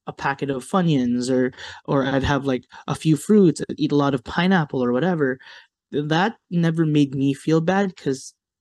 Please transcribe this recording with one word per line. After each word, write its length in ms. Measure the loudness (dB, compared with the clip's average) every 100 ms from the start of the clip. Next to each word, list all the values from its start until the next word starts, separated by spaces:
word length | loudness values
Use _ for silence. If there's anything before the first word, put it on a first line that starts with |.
| -18
a 40 |
packet 360 | -6 -6 -4 -4
of 160 | -6 -2
Funyuns, 640 | 0 2 2 2 0 0
or, 240 | 0 0 -4 -18 -14 -2
or 180 | 0
I'd 200 | 0 0
have, 220 | 0 -2 -2
like, 200 | -4 -6 -18 -10
a 80 | -4
few 200 | 0 0
fruits, 460 | 4 6 6 2 -6 -4
eat 140 | 0
a 40 | 2
lot 200 | 2 -2
of 80 |
pineapple 600 | -4 -2 2 2 0 -2
or 80 | 0
whatever. 460 | 0 0 0 -2 -4 -12 -20 _ _ _
Th-, 120 | -6 -2
that 300 | 0 0 -4 _
never 340 | 0 0 2
made 300 | 2 4 2
me 220 | 2 -2 -2
feel 260 | 0 0
bad 340 | 2 0 -2 -4
'cause 380 | -6 -6 -8 _ _ _